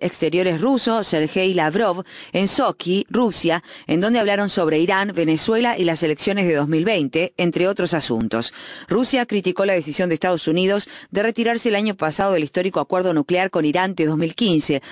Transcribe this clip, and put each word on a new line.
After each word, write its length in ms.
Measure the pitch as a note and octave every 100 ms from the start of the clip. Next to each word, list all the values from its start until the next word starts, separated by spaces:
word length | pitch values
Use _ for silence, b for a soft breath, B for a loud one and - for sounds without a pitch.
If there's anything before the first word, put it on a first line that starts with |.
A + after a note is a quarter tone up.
Exteriores 580 | F3+ - D#3+ E3 F#3 E3
ruso, 400 | G#3+ C4+ A#3 A3+
Sergei 540 | G3+ E3 D3+ - F#3 F3+
Lavrov, 480 | D#3 E3 A3 F3 F#3+ B B
en 140 | F3 F#3+
Sochi, 600 | - A3+ E3+ E3+ F#3+ -
Rusia, 540 | A3 B3 E3+ E3+ E3 - B B
en 120 | D#3+
donde 200 | G3+ A#3+
hablaron 300 | G#3 G3+ G3+
sobre 280 | - D#3+ D3+
Irán, 340 | F3 F#3+ G3+ F3
Venezuela 600 | D#3+ D#3+ - A3+ A#3+ A#3
y 100 | F3
las 180 | D#3+
elecciones 420 | E3 D3+ - G3+ F3+
de 60 |
dos 140 | D3+ D3
mil 180 | D#3+ F3+
veinte, 480 | G#3 C#3+ D#3+ F3+ -
entre 300 | F3 D#3+ F3+
otros 280 | G3 F3+ E3
asuntos. 580 | - A2+ A2+ A2+ A#2 B B B B
Rusia 380 | F#3+ B3+ C4 A#3+
criticó 400 | G#3 F#3 F3 G3
la 80 |
decisión 360 | F#3 D3+ D3 F#3
de 40 |
Estados 340 | D#3+ F#3 F3 -
Unidos 400 | E3 F#3 G3+ - B B
de 140 | F#3+
retirarse 460 | A3 A3+ A#3 A#3 A#3
el 60 | G3+
año 200 | G#3+ G3
pasado 380 | D#3 D#3 G3
del 100 | F3+
histórico 360 | D3+ - F#3 F3
acuerdo 360 | C#3+ F#3 F#3 D#3+
nuclear 340 | C#3+ F3+ F#3
con 160 | F3 D#3
Irán 300 | D#3 F#3+ F3+
de 100 | D#3
dos 140 | D#3
mil 160 | D#3+ -
quince, 480 | A#3 D#3+ - C#3 B